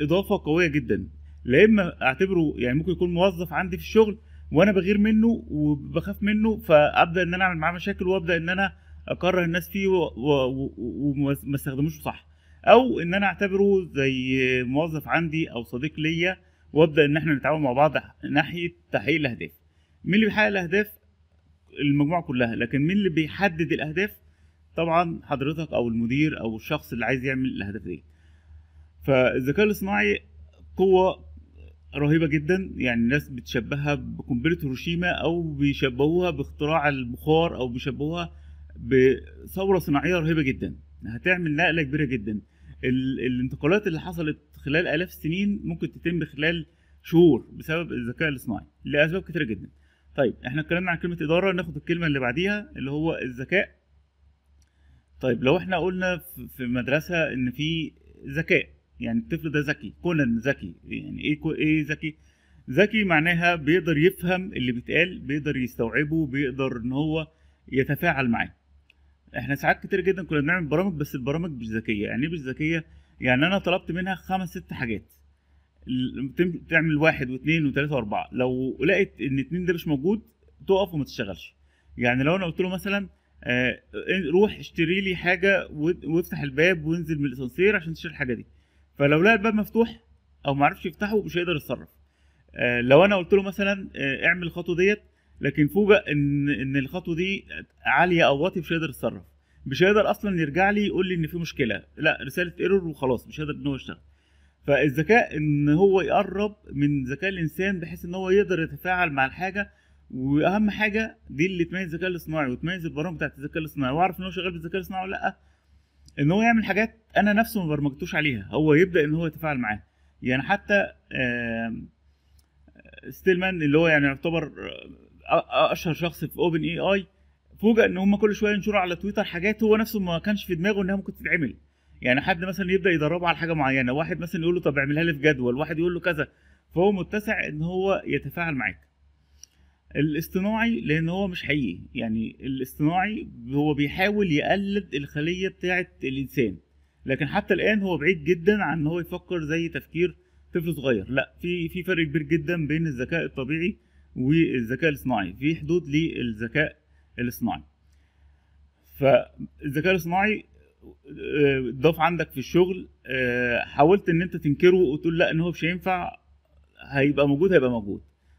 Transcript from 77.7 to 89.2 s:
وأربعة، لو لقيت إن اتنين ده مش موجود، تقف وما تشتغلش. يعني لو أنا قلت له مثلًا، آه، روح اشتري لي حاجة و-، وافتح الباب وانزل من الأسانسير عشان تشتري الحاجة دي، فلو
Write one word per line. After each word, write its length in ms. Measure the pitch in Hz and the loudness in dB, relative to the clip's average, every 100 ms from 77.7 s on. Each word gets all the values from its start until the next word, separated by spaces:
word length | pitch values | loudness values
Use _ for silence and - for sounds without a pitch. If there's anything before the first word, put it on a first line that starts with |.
| 139 147 | 0 0
وأربعة، 340 | 143 107 101 - | -2 -2 -4 -4
لو 460 | 110 127 127 131 - | -2 -2 0 -4 -2
لقيت 300 | 151 190 190 - | 2 2 2 -2
إن 180 | 135 135 | -4 -2
اتنين 260 | 131 175 | -2 -4
ده 100 | 180 | -2
مش 140 | 170 - | -2 0
موجود، 340 | 143 156 214 - _ _ _ - | 0 0 -2 -4 _ _ _ 0
تقف 260 | 190 196 | 2 2
وما 100 | 165 | -2
تشتغلش. 500 | 127 - 101 90 - _ _ _ _ - | -6 -4 -6 -8 -14 _ _ _ _ -2
يعني 240 | 123 127 | 0 2
لو 140 | 135 185 | 2 0
أنا 100 | 180 | -2
قلت 140 | 160 | -4
له 80 | 185 | -4
مثلًا، 400 | 185 196 202 190 _ _ _ | -4 -4 -4 -6 _ _ _
آه، 360 | - 123 127 95 _ 104 - 185 151 | -4 0 0 -4 _ -12 -4 -2 2
روح 260 | 175 208 147 | 2 2 0
اشتري 420 | 139 - 165 185 | -12 -2 0 0
لي 160 | 196 175 | -2 -4
حاجة 520 | 175 180 196 196 - | -2 0 2 2 0
و-، 220 | 151 156 180 - | -4 -2 -2 -2
وافتح 260 | 160 175 160 | -2 -2 -4
الباب 440 | 143 131 170 180 | -6 2 2 2
وانزل 340 | 151 170 160 156 | -2 -4 -2 -2
من 60 | 143 | -2
الأسانسير 500 | 127 127 143 190 208 | -4 -8 0 2 2
عشان 160 | 165 | -2
تشتري 160 | 160 170 | -10 -10
الحاجة 220 | 151 135 | -8 -4
دي، 120 | 110 - _ _ _ _ - | -6 -8 _ _ _ _ 0
فلو 240 | 143 151 | 4 6